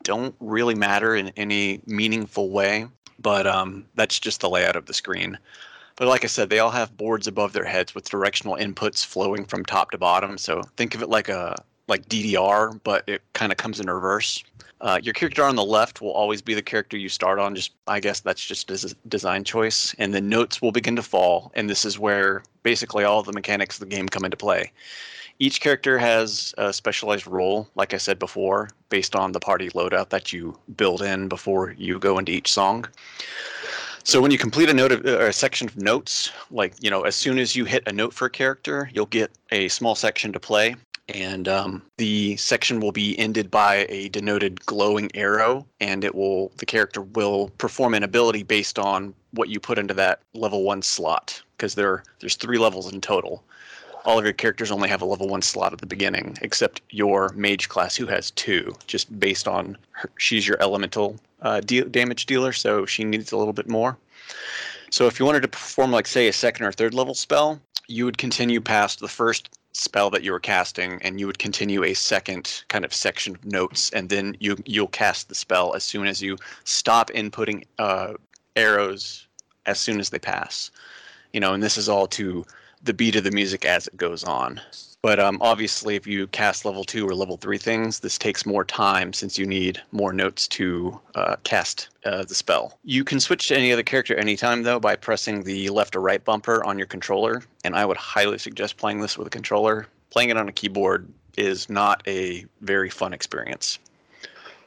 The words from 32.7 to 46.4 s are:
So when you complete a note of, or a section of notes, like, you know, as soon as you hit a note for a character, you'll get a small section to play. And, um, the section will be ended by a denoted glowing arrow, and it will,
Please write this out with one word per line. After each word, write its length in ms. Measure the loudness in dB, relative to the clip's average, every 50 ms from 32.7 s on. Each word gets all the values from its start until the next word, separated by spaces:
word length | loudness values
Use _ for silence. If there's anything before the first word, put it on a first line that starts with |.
| 2 0 -4 -10 -14 -18 -20 -18 -16 -14 -14 -12 -12 -12 -12 -12 -12 -10 -10 -8 -8 -8 -8 -10 -12 -6 0
So 180 | 4 6 6
when 80 | 6 6
you 80 | 6
complete 320 | 4 2 2 4 4 6 6
a 40 | 8
note 180 | 8 6 6
of, 140 | 6 4 4
or 220 | 2 4 4 4
a 60 | 4 4
section 340 | 2 0 0 0 -2 -4
of 100 | -4 -4
notes, 540 | -2 0 2 2 2 0 -2 -4 -4 -4 -4 -6 -10 -16 -6
like, 240 | -2 -2 -2 -2 -2 -2
you 120 | -2 0
know, 100 | 0 2
as 140 | 2 0 0
soon 240 | 0 0 2 2 2
as 160 | 2 0 0
you 100 | -2 0
hit 160 | 0 0 0 0
a 40 | -2
note 220 | -2 -2 -2 -2 -2
for 120 | -2 -4
a 40 | -4
character, 600 | -2 0 0 0 0 -2 -4 -4 -4 -4 -4 -4 -2
you'll 140 | -2 -2
get 240 | 0 0 0 0 -2 -4 _ _ -2
a 160 | 0 0 0 0
small 260 | -2 0 0 0 0
section 360 | 0 0 -2 -2 -2 -4 -4 -6
to 60 | -8
play. 360 | -2 2 2 4 4 2 0 -4 _ _ -20 -16 _
And, 400 | -10 -8 -6 -6 -6 -6 -4 -2
um, 360 | 0 0 0 0 -4 -6 -10 -12 _ _
the 380 | -4 -2 0 0 0 0 0 -2
section 420 | -2 -2 0 0 0 0 0 0 0
will 120 | 0 0
be 260 | 0 0 -2 -2 0 -2
ended 320 | -2 0 0 -2 -2 2
by 340 | 4 4 6 6 4 4 2 0
a 200 | -4 -6 -8 -6
denoted 560 | -6 -4 -2 0 0 2 0 0 -2 -4 -6
glowing 460 | -4 0 2 4 4 4 2 0 -4 -4
arrow, 520 | -2 0 2 2 4 4 2 2 0 -4 -10 _ -4
and 240 | -4 -2 -2 -2 -2
it 120 | -2 -2
will, 360 | 0 0 2 2 0